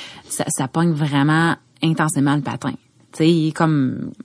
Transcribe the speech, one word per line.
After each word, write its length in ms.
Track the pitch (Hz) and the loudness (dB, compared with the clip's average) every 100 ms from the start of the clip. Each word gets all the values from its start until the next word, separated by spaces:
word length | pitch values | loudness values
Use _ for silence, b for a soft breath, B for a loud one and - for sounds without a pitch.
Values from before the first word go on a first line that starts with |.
| B B - | B B -10
ça, 160 | - - | -6 -4
ça 200 | - 131 | -4 -2
pogne 240 | 165 170 | 0 0
vraiment 640 | 151 156 139 147 156 165 - _ _ | 0 0 2 4 4 2 -2 _ _
intensément 520 | 160 165 156 147 139 147 | -2 0 0 0 0 0
le 40 | |
patin. 300 | 127 117 135 - _ _ _ | -2 -6 -8 -8 _ _ _
Tu 360 | - 160 170 156 | 0 2 4 2
sais, 40 | |
comme, 580 | - 160 147 131 - - - | 0 0 2 0 -2 -8 -12